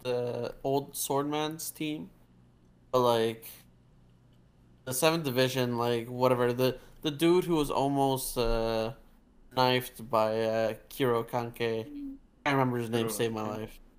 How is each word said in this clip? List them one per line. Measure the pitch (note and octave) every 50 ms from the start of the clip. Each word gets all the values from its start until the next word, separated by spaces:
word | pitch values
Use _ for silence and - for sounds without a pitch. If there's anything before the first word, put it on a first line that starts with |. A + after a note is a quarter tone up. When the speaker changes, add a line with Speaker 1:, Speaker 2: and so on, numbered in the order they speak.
| -
Speaker 1:
the | B2+ B2 B2 B2 B2 A#2+ A#2+ A#2+ - - - -
old | C#3 C3+ C#3+ C#3 C#3 -
Swordman's | - - - C#3+ C#3 C#3+ D3 D3+ D3+ D3+ D3+ D#3+ D#3+ - -
team, | - - D#3 D#3 D3+ D#3 - F#3+ - - - _ _ _ - _ _ _ _ _ _ _ _ _
but, | - B2+
like, | B2 A#2+ A#2 A#2 A2+ A2+ A2+ A#2 - - - - - _ _ _ _ _ _ _ _ _ _ _ _ _ _ _ _ _ _ _ _ - - _ -
the | - B2
Seventh | - - D#3+ D#3+ E3+ D#3+
Division, | C#3 A#2+ B2+ C3 B2+ B2+ C3 B2+ B2 A#2+
like, | A#2 A#2 A#2+ A#2+ A#2 A2+
whatever, | B2 B2 B2 B2+ B2+ B2+ A#2+ B2 A#2+ B2
the, | B2 B2+ B2+ B2 - - - - -
the | - D#3+
dude | D3 C3+ D#3+ E3+ F3 F3+ F3
who | E3 F3
was | D#3 D3 C3+
almost, | - - C3+ C#3 C#3 C#3 C#3 C3+ C3+ B2+ - - -
uh, | B2+ A#2+ A2+ A2+ A2+ A2+ A2+ A2+ A2 A2 A2+ B2+ - - - - _ _ _ _ - - - -
knifed | C3 B2+ B2+ B2+ B2+ B2 - - - A2 A2+
by, | A#2 A2 A2 A2 A2 A2+
uh, | A2+ A2 A2 A2+ A2+ A2 A2 A2+ - -
Kiro | - - C#3 B2+ A#2+ A2+ A2+
Kanke. | - - B2 A#2 A#2+ A#2+ - A#2+ A#2 A2+ A2+ A2 - - C#3+ C#3+ C#3 C3+ - - _ _ _ -
I | D3
remember | C#3+ C3+ C3+ B2+ B2
his | A#2+ A#2 A2+
name, | A#2 A#2+ A2+
Speaker 2:
Kiro | A2+
Speaker 1:
saved | A2 - A#2+ A2+ A2+
my | A2
Speaker 2:
Kanke. | G#2+ G#2+ G#2+ G#2+
Speaker 1:
life. | A2 G#2+ - - - - _